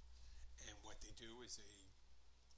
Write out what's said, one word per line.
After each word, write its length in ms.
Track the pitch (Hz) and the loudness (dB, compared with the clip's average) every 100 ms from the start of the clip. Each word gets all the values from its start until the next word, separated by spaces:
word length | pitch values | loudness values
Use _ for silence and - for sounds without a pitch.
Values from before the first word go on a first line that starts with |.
| - - - - - - 110 | -2 -2 0 0 0 2 0
and 80 | 104 | 0
what 160 | 110 104 | 2 2
they 160 | 107 | 4
do 240 | 101 113 117 117 | 2 2 2 2
is 80 | |
they 320 | - 104 101 - - - - - - - | 2 2 -2 -4 -6 -6 -4 -6 -8 -6